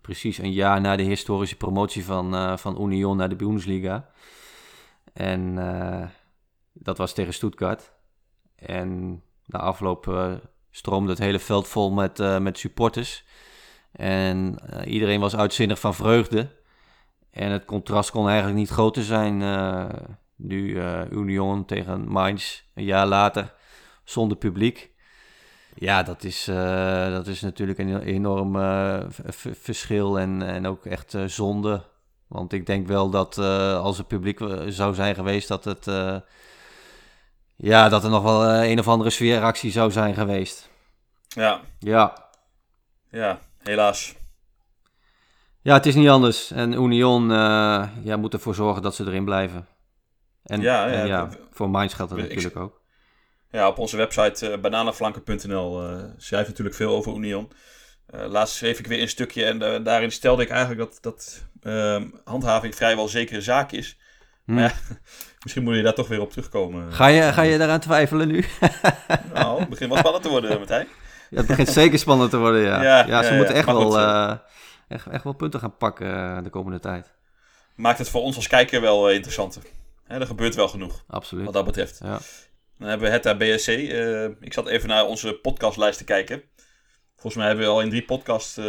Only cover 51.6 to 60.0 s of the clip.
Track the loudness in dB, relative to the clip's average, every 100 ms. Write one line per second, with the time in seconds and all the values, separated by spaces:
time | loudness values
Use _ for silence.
51.6 | -2 0 -2 -4 -8 -8 -8 -6 -6 -8
52.6 | -12 _ _ _ _ _ _ _ _ 2
53.6 | 2 2 -6 -2 -2 2 2 0 -6 -4
54.6 | -2 0 -2 -2 -6 -6 -8 -8 -4 -6
55.6 | -4 -6 -8 -10 -12 -18 -4 -2 -2 -4
56.6 | -8 -4 -2 0 -2 -6 -6 -6 -10 _
57.6 | _ -20 -20 _ _ -12 -4 0 0 -2
58.6 | -4 -4 -6 -4 -4 -4 -6 -2 -2 0
59.6 | -2 -2 0 2